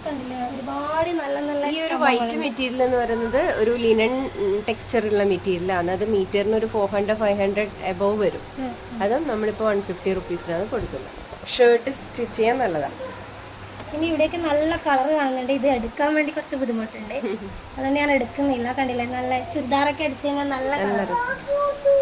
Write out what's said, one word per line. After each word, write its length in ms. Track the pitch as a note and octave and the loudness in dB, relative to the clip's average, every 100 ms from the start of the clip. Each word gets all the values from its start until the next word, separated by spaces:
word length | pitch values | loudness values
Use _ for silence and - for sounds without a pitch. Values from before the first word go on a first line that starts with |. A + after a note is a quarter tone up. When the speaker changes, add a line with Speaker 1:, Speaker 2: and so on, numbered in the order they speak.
| D#4+ | -6
Speaker 1:
കണ്ടില്ലേ, 300 | C#4 B3+ B3+ B3 | -6 -6 -6 -6
ഒരുപാട് 580 | C4+ C4 C#4 D4 D#4+ E4 | -6 -6 -6 -2 0 0
നല്ല 320 | E4 C#4 C#4+ | 0 -2 -2
നല്ല 260 | D4 C#4+ C#4+ | -2 -2 -2
Speaker 2:
ഈ 140 | D#4+ | -2
ഒരു 80 | D#4+ | -2
Speaker 1:
സംഭവങ്ങളുണ്ട്. 360 | C4+ C#4 A#3+ | 2 4 4
Speaker 2:
വൈറ്റ് 120 | A#3 A#3 | 0 -2
മെറ്റീരിയൽ 460 | D4 A#3 B3+ B3+ | -2 -2 -2 2
എന്ന് 140 | B3+ B3 | 2 2
പറയുന്നത് 580 | A#3 A3+ A3+ B3+ F4 - | 2 0 0 2 2 2
ഒരു 140 | A3 | 2
ലിനൻ, 600 | A#3+ A3+ A3 A3+ C4 C4 - | 4 4 4 4 2 -2 -2
ഉം, 280 | G3+ G#3 G#3 | 0 0 -2
ടെക്സ്ചർ 380 | A3 - A#3 G#3+ | -6 0 0 2
ഉള്ള 160 | G3+ | 4
മെറ്റീരിയൽ 500 | G3+ F3+ G3 F3 F#3 | 4 2 0 0 0
ആണ്. 180 | F3+ F3 | 0 0
അത് 140 | F#3 G#3+ | 0 2
മീറ്ററിന് 480 | G3+ F#3 G3+ G3+ A3 | 2 2 2 2 2
ഒരു 100 | A3 | 2
ഫോർ 240 | A3 G3 | 0 2
ഹൺഡ്രഡ്, 260 | G3+ G3+ G#3+ | 2 0 2
ഫൈവ് 220 | G#3+ G3+ | 2 2
ഹൺഡ്രഡ് 300 | G3 G3+ G#3 - F#3 | 2 0 -2 -4 -4
above 280 | F#3 G3+ G#3+ | 0 2 2
വരും. 220 | F#3 - - - | 2 0 -8 -8
Speaker 1:
ഉം, 60 | |
ഉം. 380 | B3+ A#3 - A#3 | -8 -8 -10 -2
Speaker 2:
അതും 260 | G3+ C4 D4+ | 0 2 0
നമ്മളിപ്പോ 360 | G#3+ G#3+ G#3 | 0 -2 0
വൺ 180 | A3 G3+ | 0 0
ഫിഫ്റ്റി 320 | G3 F3+ G3 | -2 -4 -2
റുപ്പീസിനാണ് 540 | F#3 F3+ F3 F3 E3+ G#3+ | -2 -2 -6 -4 -4 -2
കൊടുക്കുന്നത്. 580 | B3 F3 C#3 - - - - - - | -4 -4 -8 -10 -14 -14 -14 -4 4
ഷർട്ട് 340 | A#3+ A#3 C4+ | 6 6 2
സ്റ്റിച്ച് 460 | C4+ - - A3 - | -8 -8 -6 -4 2
ചെയ്യാൻ 220 | A3+ C4 | 2 4
നല്ലതാണ്. 360 | A3 D#3 C3+ - - - - - - - - - - D4+ | 2 0 -2 -6 -10 -12 -14 -14 -16 -16 -14 -14 -8 -2
Speaker 1:
ഇനി 100 | E4 | 0
ഇവിടേക്ക് 300 | D4+ D#4 E4+ | 2 0 0
നല്ല 400 | D#4+ D4 D#4+ E4 | 0 2 2 0
കളർ 400 | D4+ C4+ C#4 D#4 | 2 4 4 2
കാണുന്നുണ്ട്, 360 | C4+ B3+ B3 | 2 0 0
ഇത് 140 | C#4 C#4 | 2 4
എടുക്കാൻ 480 | B3 A3+ - D4 | 2 0 0 2
വേണ്ടി 180 | D#4 D4+ | 2 0
കുറച്ച് 240 | D4+ D4 C#4 | -2 -4 -2
ബുദ്ധിമുട്ടുണ്ട്, 580 | B3 A3+ A3 A3+ G#3+ | -2 -2 -4 -8 -8
Speaker 2:
<laughs> 360 | C4 F4+ A3+ G3 - - | -4 -4 -4 -8 -12 -12
Speaker 1:
അതുകൊണ്ട് 280 | C4 C4+ C#4+ | -4 0 2
ഞാൻ 120 | D4 | 4
എടുക്കുന്നില്ല. 600 | C4+ A#3 - C#4+ B3 A#3+ | 2 0 0 0 0 -2
കണ്ടില്ലേ, 320 | B3+ C4 B3 | -2 -2 -2
നല്ല 480 | A#3+ B3+ B3+ B3+ B3+ | -2 -2 -2 -2 -2
ചുരിദാറൊക്കെ 520 | D4+ B3+ C#4 D4 C#4+ | -4 0 2 2 0
അടിച്ചു 220 | D4+ C4 C#4+ | -2 -2 -2
കഴിഞ്ഞാൽ 220 | C#4+ C#4 | 0 -2
നല്ല 280 | C4 C4 C#4+ | -2 -2 0
Speaker 2:
നല്ല 200 | - - | 0 0
Speaker 1:
കളർ. 120 | D#4+ | 0
Speaker 2:
രസം. 280 | A#4+ B4 C5+ C#5 C#5+ C#5+ C#5+ C#5 C#5 | 0 -2 -4 -2 0 0 2 4 4